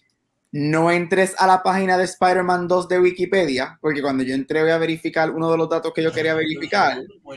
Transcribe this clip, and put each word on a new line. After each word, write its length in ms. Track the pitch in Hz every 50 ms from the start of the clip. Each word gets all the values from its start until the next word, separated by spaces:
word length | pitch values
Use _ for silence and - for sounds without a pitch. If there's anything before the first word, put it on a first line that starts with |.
| _ _ _ _ _ _ _ _ _ _
no 400 | - 147 143 151 156 160 165 170
entres 460 | 175 175 175 165 190 185 190 190 - -
a 60 | 185
la 160 | 190 185 185
página 340 | 185 190 185 196 190 185 185
de 60 | 180
Spider-Man 640 | 185 180 - - 190 180 180 185 180 180 180 175 175
dos 220 | 170 180 180 175 170
de 100 | 180 180
Wikipedia, 800 | 180 180 180 180 180 175 196 190 175 143 127 123 135 160 - _
porque 220 | - 156 147 143
cuando 220 | 139 143 135 131 131
yo 100 | 131 131
entré 260 | 135 135 - 151 156
voy 100 | 156 160
a 60 | 165 165
verificar 520 | 165 165 160 160 - 160 - 165 160 151
uno 180 | 135 160 165 165
de 40 | 165
los 120 | 160 160 160
datos 240 | 165 165 165 165 -
que 80 | 165
yo 80 | 160 165
quería 220 | 160 160 156 160 160
verificar, 640 | 160 160 156 156 - 156 147 208 202 170 143 127 127 131 - - _ - 139 135